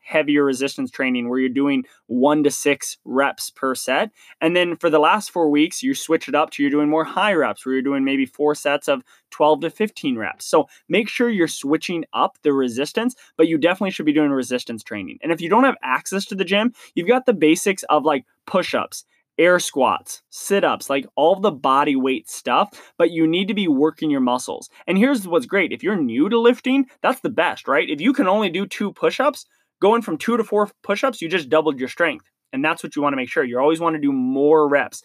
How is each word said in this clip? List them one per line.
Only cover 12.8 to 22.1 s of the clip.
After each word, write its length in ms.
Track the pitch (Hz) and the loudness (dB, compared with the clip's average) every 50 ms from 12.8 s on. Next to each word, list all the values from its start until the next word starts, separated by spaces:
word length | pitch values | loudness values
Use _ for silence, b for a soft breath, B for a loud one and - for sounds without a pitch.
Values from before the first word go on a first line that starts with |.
| 143 147 - 226 226 247 - b b b b - | -4 -4 -2 -2 -2 -2 -4 b b b b 2
but 100 | 165 165 | 2 2
you 100 | 165 151 | 2 2
definitely 340 | 135 165 185 - 208 190 | 2 2 2 0 -2 -4
should 140 | 185 - 156 | -4 -4 0
be 60 | 151 | 0
doing 200 | 147 156 151 143 | 2 2 2 2
resistance 520 | 139 131 127 - 123 123 - - 113 107 - | 0 -2 -2 -4 -4 -6 -6 -6 -12 -12 -12
training. 360 | - 110 104 92 76 - - - | -12 -12 -12 -12 -12 -14 -10 -4
And 80 | 151 | -4
if 80 | 170 160 | -4 -4
you 80 | 170 160 | -2 0
don't 160 | 190 233 262 | 2 2 2
have 140 | 269 240 - | 2 0 -2
access 440 | - 127 127 127 - - 185 196 196 | -4 -4 -4 -4 -4 -4 -6 -6 -6
to 100 | - 208 | -6 -6
the 80 | 190 190 | -6 -4
gym, 300 | 170 196 202 220 247 - B B B B | -2 0 0 0 -2 -4 B B B B
you've 120 | 175 170 180 | -4 0 2
got 180 | 247 262 254 | 2 2 2
the 80 | - 226 | 0 0
basics 500 | 165 156 156 160 - - 202 190 - - | 4 4 4 4 4 2 -2 -2 -2 -2
of, 200 | - 151 151 131 | 0 0 0 2
like, 220 | 156 147 135 - _ _ _ _ | 2 0 -2 -4 _ _ _ _
push-ups, 600 | - - 185 165 - - 120 90 - - - - _ _ _ _ _ _ - | -4 -2 -2 -2 0 -2 -4 -4 -4 -8 -14 -18 _ _ _ _ _ _ 0
air 180 | 160 175 180 175 | 2 4 4 2
squats, 640 | - - - 139 127 113 95 - - - - - _ _ | 0 -2 -2 0 0 2 0 -2 -4 -10 -18 -18 _ _
sit-ups, 600 | - - - - 196 196 175 147 117 - - - | -18 -12 -6 -2 0 2 2 2 0 -2 -4 -4
like, 160 | 139 139 131 - - | -4 -4 -4 -6 -2
all 240 | 135 147 165 196 190 | 2 2 2 2 2
the 100 | 196 208 | 0 -2
body 460 | 156 127 - 135 131 139 147 151 139 | -2 0 0 2 2 2 2 2 2
weight 340 | 135 127 135 | 0 0 0